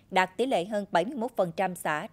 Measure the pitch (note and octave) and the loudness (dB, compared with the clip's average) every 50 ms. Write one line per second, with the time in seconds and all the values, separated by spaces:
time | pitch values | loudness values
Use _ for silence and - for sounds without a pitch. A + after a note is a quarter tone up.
0 | _ _ F#3+ F#3 F#3 F3+ - - A#3+ C4+ B3 F3+ F3 G#3+ A3+ G#3 G3+ - - E3+ | _ _ 2 2 2 2 0 -2 0 0 0 0 0 -2 -4 -4 -2 0 2 2
1 | F3 A#3 D#4+ A#3+ A3+ B3+ - - F#3+ F3 - - F#3+ F#3 F3+ - - E3+ D3+ D3+ | 2 0 -2 -4 -6 -2 0 0 0 0 0 -2 -2 -2 -2 -4 -2 -2 -2 -2
2 | F#3+ - | -4 -8